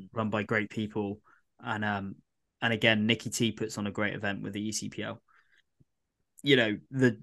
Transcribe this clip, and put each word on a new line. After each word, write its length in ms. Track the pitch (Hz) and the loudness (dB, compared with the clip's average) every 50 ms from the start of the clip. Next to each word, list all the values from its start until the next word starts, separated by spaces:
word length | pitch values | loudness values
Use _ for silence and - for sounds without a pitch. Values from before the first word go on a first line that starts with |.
| 95 95 | -16 -8
run 180 | - 113 110 107 | -4 -4 -2 0
by 120 | 107 107 | 0 -2
great 280 | 101 - 113 107 104 101 | 0 0 0 0 0 -2
people. 500 | - 113 107 104 - 107 104 101 104 - _ _ _ _ _ _ _ - | -4 -4 -4 -4 -4 -4 -4 -4 -6 -8 _ _ _ _ _ _ _ -12
And, 240 | 123 123 110 107 107 | -8 -6 -4 -2 -2
um, 320 | 104 104 101 98 98 - - _ _ _ _ _ _ _ - | -2 -2 -2 -4 -8 -10 -14 _ _ _ _ _ _ _ -2
and 120 | - 117 | 0 0
again, 340 | 117 107 - 113 110 107 107 | 2 4 6 6 6 6 4
Nicky 240 | 110 117 113 - 110 | 4 2 2 0 -4
T 220 | - - 120 113 | -2 0 0 0
puts 260 | 104 - 113 107 - 107 | 0 -2 -6 -6 -4 -4
on 80 | 101 | -6
a 40 | 104 | -4
great 240 | 95 - 104 101 98 | -2 -2 -2 -2 -2
event 280 | 101 104 101 98 101 | -2 -4 -4 -4 -4
with 100 | 101 101 | -6 -8
the 100 | 101 104 104 107 | -6 -6 -6 -6
E 40 | |
C 160 | 104 - 107 104 | -6 -6 -6 -8
P 140 | - - | -8 -8
L. 200 | 104 107 107 - _ _ _ _ _ _ _ _ _ _ _ _ _ _ _ _ _ _ _ _ _ _ _ - | -8 -8 -8 -12 _ _ _ _ _ _ _ _ _ _ _ _ _ _ _ _ _ _ _ _ _ _ _ -2
You 140 | - 143 139 | 2 4 6
know, 220 | 127 117 107 104 - - - | 6 6 4 0 -2 -6 -6
the, 280 | 135 131 131 123 107 - | 0 4 4 4 4 0